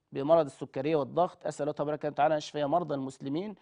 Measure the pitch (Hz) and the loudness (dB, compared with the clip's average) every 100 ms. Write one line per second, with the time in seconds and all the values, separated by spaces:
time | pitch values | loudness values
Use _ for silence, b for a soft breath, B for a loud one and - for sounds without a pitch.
0 | _ 143 139 170 147 - 139 135 139 160 | _ -4 4 4 4 -2 -8 -4 0 0
1 | 123 139 180 - 175 147 147 147 151 151 | 0 0 0 -2 -8 -4 -4 -2 -4 -4
2 | 151 143 147 156 - 151 143 165 165 139 | -4 2 2 2 -2 -4 0 0 0 -2
3 | 131 - 139 151 208 196 | -4 -6 -4 -4 -4 -10